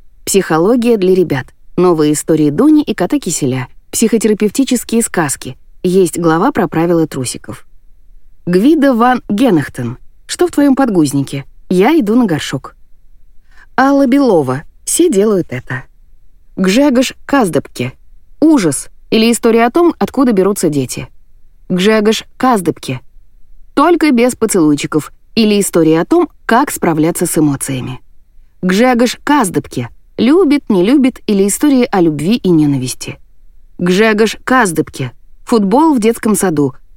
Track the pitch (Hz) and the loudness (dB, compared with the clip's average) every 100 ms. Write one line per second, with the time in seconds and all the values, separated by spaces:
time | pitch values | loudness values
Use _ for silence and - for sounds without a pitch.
0 | - - - 196 175 156 185 254 226 226 | -18 -16 -4 -2 0 0 0 0 0 0
1 | 180 185 160 139 - - - - 180 160 | 2 2 0 -4 -8 -18 -10 -2 0 2
2 | 151 151 - 160 151 147 285 302 285 214 | 0 -2 -2 0 0 2 2 2 0 -4
3 | - 294 190 - 135 131 127 - - - | -4 -4 -4 -4 -4 -4 -8 -14 -10 -2
4 | 226 226 220 208 214 - 269 247 - 226 | 0 2 0 0 0 0 -2 -2 -2 -4
5 | 226 - 151 - - - - - 185 185 | -2 -4 -4 -6 -12 -16 -20 -6 0 2
6 | 175 170 170 160 214 - 160 156 170 170 | 2 0 0 0 0 -2 -2 -2 0 0
7 | 156 - 123 - - 110 - - - - | -2 -4 -8 -10 -14 -18 -20 -20 -20 -20
8 | - - - - - 180 240 320 277 233 | -20 -20 -20 -12 -2 2 4 4 2 2
9 | 240 254 - 208 262 170 139 - 120 120 | 2 0 -2 0 2 2 -2 -8 -10 -10
10 | - - - - 349 - 285 262 262 185 | -16 -20 -10 -4 -2 2 2 2 0 0
11 | 147 139 139 139 - - - 180 214 330 | 0 0 -4 -8 -12 -14 -2 2 2 2
12 | 202 233 226 151 - 135 - - - - | 2 2 0 -2 -4 -8 -10 -20 -20 -20
13 | - - - - - - - - 269 277 | -20 -20 -20 -20 -20 -20 -6 0 2 2
14 | 277 277 269 180 131 131 - - - - | 2 2 4 2 0 -4 -8 -16 -6 0
15 | 349 196 214 196 160 - - 127 - - | 2 2 2 0 -4 -8 -10 -12 -12 -20
16 | - - - - - - 190 214 285 247 | -20 -20 -20 -20 -14 -4 0 2 2 2
17 | 262 - - 277 202 147 - - 123 - | -2 -6 -4 -2 0 -2 -6 -8 -8 -10
18 | - - - - 302 302 170 139 - - | -20 -20 -20 -2 2 2 2 -4 -8 -18
19 | - 220 226 233 233 226 233 330 349 - | -4 0 2 2 2 2 2 2 2 0
20 | 196 - 262 202 190 208 170 147 127 - | -2 0 0 2 0 0 -2 -2 -4 -8
21 | - - - - - - - 180 196 220 | -14 -18 -20 -20 -20 -20 -6 -2 2 2
22 | 214 220 - - 254 233 165 - - 127 | 2 -2 -6 -4 0 0 -2 -6 -8 -10
23 | - - - - - - - - 311 330 | -12 -20 -20 -20 -20 -20 -8 0 0 2
24 | 302 240 240 - 220 196 151 147 156 156 | 2 2 0 0 -2 0 0 0 -2 -6
25 | - - - - 214 208 196 180 160 160 | -6 -12 -8 -2 0 0 0 0 2 2
26 | 175 339 349 - - 226 285 - 175 160 | 2 0 0 -4 -2 0 0 -2 -4 0
27 | 156 175 175 - 151 139 - 131 123 131 | -2 -2 -2 0 0 0 -6 -8 -8 -12
28 | - - - - - _ 185 190 247 240 | -16 -20 -20 -20 -20 _ -2 2 2 2
29 | 240 - - 294 185 156 - - 120 - | 0 -2 -2 0 0 -4 -6 -8 -10 -12
30 | - - 226 330 339 285 - 202 185 294 | -14 -2 2 2 2 0 0 0 2 2
31 | 262 - - 202 202 - 294 269 240 202 | 2 -2 -2 0 0 0 2 2 2 2
32 | 165 151 156 240 190 165 151 139 127 - | 0 0 -2 0 2 2 2 0 -4 -8
33 | - 135 - - - - - - 175 185 | -14 -14 -20 -20 -20 -20 -20 -4 0 2
34 | 220 208 220 - - 254 208 156 151 - | 2 2 0 -2 -2 0 0 -2 -4 -8
35 | 127 - - - - 233 196 233 330 269 | -10 -12 -20 -20 -2 0 2 2 2 2
36 | 214 233 220 202 196 151 143 - - | 0 0 -2 0 0 0 -2 -4 -18